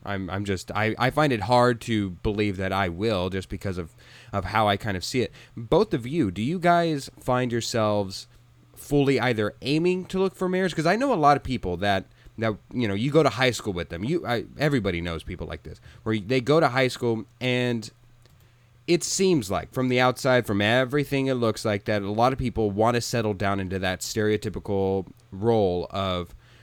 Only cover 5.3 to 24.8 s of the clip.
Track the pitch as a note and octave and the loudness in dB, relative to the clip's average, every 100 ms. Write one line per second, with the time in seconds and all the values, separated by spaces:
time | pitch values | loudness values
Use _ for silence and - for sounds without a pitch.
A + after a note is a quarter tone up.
5.3 | - - - A#2 D#3+ G#3+ D3+ A#2 E3 G#2+ | -6 -18 -14 0 2 2 -2 -4 -2 0
6.3 | F2+ A#2 F3+ F3 F3 E3+ D3+ - - - | 0 -2 0 4 4 2 -2 -6 -8 -2
7.3 | B2 B2+ A#2 - A#2+ G#2+ G#2 F#2+ G2 - | 0 0 -2 -2 0 2 0 -2 -8 -16
8.3 | - _ _ _ - - D3 C#3 C3 B2 | -20 _ _ _ -20 -2 2 4 2 2
9.3 | A2 G#2 - A#2 D3+ F3 F#3 F3 F#3+ F#3+ | 0 -2 -4 -2 0 2 0 -2 -2 -2
10.3 | - F#3 F#3 F#3+ D#3 D#3 G#3+ C#4 G#3+ C#3+ | -2 -2 0 0 0 0 2 2 4 4
11.3 | C#3+ - B2 F#2 F2 G2+ G2 - - - | 4 2 -4 -4 -2 0 0 -2 -14 -20
12.3 | - A2+ G2+ - B2 A2+ G2 C3 D3+ C#3+ | -6 -4 -4 -8 -4 -2 0 2 4 4
13.3 | A2+ C3 A2+ - F2 E2 E2+ A2 E3+ - | 2 0 0 -4 -6 -6 -6 -4 -4 -2
14.3 | A#2+ - - D3+ C#3 G2 E2+ E2+ E2 - | -4 -4 -4 0 0 0 -2 -4 -6 -8
15.3 | E2+ D#2+ D#2+ D#2+ - - - A2 A2 F#2+ | -10 -10 -10 -14 -18 -20 -10 -4 -2 0
16.3 | B2+ A#2+ D3+ D3 B2+ B2+ - A#2+ A2+ - | 0 4 4 4 4 0 0 -2 -2 -4
17.3 | - B2+ B2 B2 A#2 A2 - _ - - | -6 -2 0 0 -2 -6 -16 _ -20 -20
18.3 | _ _ _ _ _ - E3+ - - F#3+ | _ _ _ _ _ 0 0 0 0 2
19.3 | E3 F#2+ F#2 - - B2+ B2 B2+ B2 C3+ | 2 0 -4 -4 -2 0 4 2 2 2
20.3 | B2+ A#2 G2+ G#2 B2 B2+ D3 C#3+ C#3 C3+ | 2 2 2 2 2 2 -2 0 0 0
21.3 | B2+ A#2 G#2+ A2+ G2+ - G#2 G2 G#2+ A#2+ | 0 0 0 -2 -2 -2 -2 -2 2 2
22.3 | C3 B2+ G#2 A2 G2 A2+ A#2+ - A#2+ A2 | 2 -2 0 0 2 2 2 0 -2 -2
23.3 | F#2+ G2+ G2+ F#2 F#2+ F#2 F#2 - A2+ G#2+ | 0 -2 -2 -2 -4 -2 -4 -4 -2 0
24.3 | G#2+ A2 F#2+ G2 G2 | 0 -2 -8 -4 0